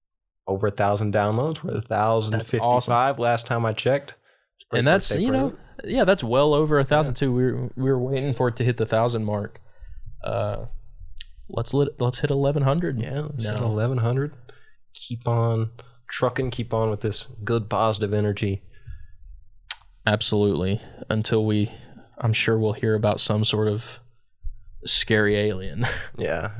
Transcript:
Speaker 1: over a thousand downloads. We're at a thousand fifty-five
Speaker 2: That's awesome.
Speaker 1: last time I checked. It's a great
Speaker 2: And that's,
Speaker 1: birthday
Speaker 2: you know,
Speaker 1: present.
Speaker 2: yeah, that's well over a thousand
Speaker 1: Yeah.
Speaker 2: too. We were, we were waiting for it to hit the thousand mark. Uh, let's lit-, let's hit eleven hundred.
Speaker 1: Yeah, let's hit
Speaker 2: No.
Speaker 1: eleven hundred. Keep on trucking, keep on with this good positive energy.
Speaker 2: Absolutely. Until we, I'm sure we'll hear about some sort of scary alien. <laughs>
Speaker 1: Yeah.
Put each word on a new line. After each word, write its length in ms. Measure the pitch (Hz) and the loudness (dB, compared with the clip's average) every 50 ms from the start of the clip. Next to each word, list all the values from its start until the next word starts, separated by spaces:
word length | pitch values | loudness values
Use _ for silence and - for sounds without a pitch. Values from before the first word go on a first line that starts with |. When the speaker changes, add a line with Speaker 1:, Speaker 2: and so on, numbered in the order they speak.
| _ _ _ _ _ _ _ _ _ | _ _ _ _ _ _ _ _ _
Speaker 1:
over 200 | - 98 98 107 | -4 -2 0 0
a 40 | 104 | 0
thousand 440 | - - 101 101 104 104 110 104 101 | 0 2 2 2 2 2 0 0 2
downloads. 480 | 107 101 104 107 117 139 160 160 - - | 2 2 2 2 0 0 -2 -4 -6 -6
We're 60 | - | -6
at 60 | - 113 | -6 -6
a 20 | 110 - | -4 -2
thousand 440 | 107 101 107 110 113 113 110 110 110 107 | 0 0 2 2 2 2 0 0 -2 -4
fifty-five 200 | 104 - - 113 110 120 | -2 -2 -2 0 2 2
Speaker 2:
That's 180 | 120 123 - - | 2 2 2 2
awesome. 340 | 120 120 127 139 135 117 120 | 2 2 2 2 0 0 2
Speaker 1:
last 240 | 120 120 113 - | 2 2 0 0
time 180 | - 123 117 113 | -2 -2 0 0
I 80 | 110 110 | 0 -2
checked. 440 | - - 123 135 143 - - - _ _ _ _ _ _ _ _ | 0 0 0 0 0 -2 -6 -18 _ _ _ _ _ _ _ _
It's 80 | _ - | _ -10
a 40 | _ | _
great 80 | - 120 | -2 2
Speaker 2:
And 60 | 120 | 4
that's, 220 | 143 175 196 - - | 4 4 4 4 2
Speaker 1:
birthday 160 | 214 160 202 | 2 2 2
Speaker 2:
you 60 | 262 262 | 2 2
know, 180 | 262 277 262 - - - - - - | 2 0 0 -4 -8 -16 -20 -18 -14
Speaker 1:
present. 140 | - - - | -8 -2 0
Speaker 2:
yeah, 80 | 262 214 | 2 4
that's 180 | 175 196 185 - | 4 4 2 2
well 300 | 110 117 135 147 151 147 | 2 4 4 4 6 4
over 260 | 147 156 151 151 143 | 4 4 4 4 4
a 60 | 135 | 4
thousand 300 | - 151 151 156 143 120 | 4 4 2 2 2 0
Speaker 1:
Yeah. 60 | - | 0
Speaker 2:
too. 120 | 143 131 123 | 0 0 2
We 120 | 123 127 127 117 | 2 2 2 0
were, 180 | 123 127 123 - | -2 -4 -6 -4
we 80 | 127 131 | -2 0
were 140 | 135 135 127 | 0 0 0
waiting 360 | 123 131 139 131 139 143 123 | 0 -2 -2 -2 -2 -2 0
for 140 | - 127 123 | 0 0 0
it 80 | 117 | 0
to 80 | - 117 | 0 0
hit 120 | 123 120 | 0 0
the 80 | - 110 | 0 0
thousand 400 | - - 110 117 120 120 113 110 | 0 2 2 2 2 0 0 -2
mark. 360 | 104 104 104 104 - - - - - - - - - - - - - - - - | -2 -2 -2 -4 -6 -10 -14 -20 -20 -20 -18 -16 -14 -14 -12 -12 -12 -10 -8 -6
Uh, 440 | - 107 110 104 104 104 110 113 117 - - - - - - - - - - - - - - - - | -4 -2 -2 -2 -2 -4 -4 -6 -6 -8 -8 -10 -12 -16 -16 -14 -12 -10 -12 -12 -12 -14 -16 -14 -8
let's 240 | - 117 113 - - | -4 -2 0 2 2
lit-, 260 | 143 143 139 - - | 2 2 0 0 0
let's 200 | 123 123 123 - | 0 0 0 0
hit 120 | - 143 | 0 0
eleven 320 | 139 139 139 139 147 151 135 | 2 2 2 2 2 2 4
hundred. 360 | 131 143 175 180 160 135 113 | 4 2 2 2 0 -2 -2
Speaker 1:
Yeah, 200 | 120 147 135 143 | -4 -4 -4 -4
let's 240 | 151 - - 120 110 | -6 -6 -4 -4 -4
hit 120 | 104 104 107 | -2 -2 0
Speaker 2:
No. 80 | 123 | 0
Speaker 1:
eleven 320 | 110 107 107 110 127 135 120 | 0 2 2 2 2 2 2
hundred. 360 | 113 117 123 135 143 151 - - - - - - - - - - - - - | 2 2 2 0 -2 -4 -6 -10 -18 -20 -20 -20 -20 -20 -20 -20 -20 -20 -16
Keep 340 | - - - 120 117 - | -14 -12 -10 -10 -6 -2
on 440 | 120 117 117 117 117 113 113 113 113 - - - - - - - - | 0 2 2 2 2 2 0 -2 -2 -6 -10 -20 -20 -20 -20 -14 -10
trucking, 400 | - - 135 123 120 - 131 127 | -4 -2 0 0 0 0 -2 -2
keep 240 | - - 113 - 113 | -2 -4 -4 -2 0
on 160 | 113 113 110 | 0 0 0
with 100 | 107 95 | 0 -2
this 240 | - 107 98 - - - - 104 104 | -2 -2 -2 -2 -4 -6 -10 -8 -4
good 280 | 117 117 117 104 107 | 0 0 0 0 0
positive 420 | - 101 110 110 107 98 107 98 104 | 0 2 2 2 2 0 0 0 2
energy. 500 | 107 104 104 98 - - 101 98 - - - - - - - - - - - - - - - - - - - - - - - - - - - - - - | 2 2 2 0 0 0 -2 -2 -2 -6 -10 -20 -18 -16 -14 -14 -12 -14 -14 -18 -18 -18 -18 -20 -20 -20 -20 -20 -14 -10 -10 -10 -10 -10 -18 -20 -6 0
Speaker 2:
Absolutely. 720 | 107 104 104 - - 110 104 104 101 90 73 90 95 101 107 - - - - - - | 0 0 2 2 2 2 4 4 2 2 2 0 0 -2 -2 -4 -8 -18 -12 -6 -2
Until 380 | 110 110 107 - 117 110 110 | -2 -2 0 2 2 2 2
we, 240 | 107 107 104 104 - - - - - - - - - _ - | 2 2 2 2 0 -2 -8 -18 -20 -20 -20 -20 -20 _ -2
I'm 160 | - 113 110 | 0 2 2
sure 240 | - - 113 113 110 | 2 2 2 2 2
we'll 140 | 110 107 104 | 2 0 0
hear 200 | - - 110 110 | 0 0 0 2
about 240 | 104 107 104 98 - | 2 2 2 2 2
some 240 | - - 107 107 107 | 0 0 2 2 2
sort 220 | - - 107 107 107 | 2 2 2 2 2
of 300 | 104 110 - - - - - - - _ _ _ _ _ - - - - - - - - - | 0 -2 -4 -8 -12 -16 -18 -20 -20 _ _ _ _ _ -8 -8 -8 -8 -12 -16 -16 -6 0
scary 520 | - - - - - 113 107 107 104 104 | 2 2 2 2 4 4 4 4 4 4
alien. 500 | 104 104 107 98 92 95 95 73 - 120 - | 2 2 0 -2 -2 -6 -6 -4 -2 -2 -2
<laughs> 280 | - - - - - - | -2 -4 -8 -10 -8 -6
Speaker 1:
Yeah. 340 | - 76 78 80 - 104 104 113 | -4 -2 -2 -2 -4 -6 -6 -8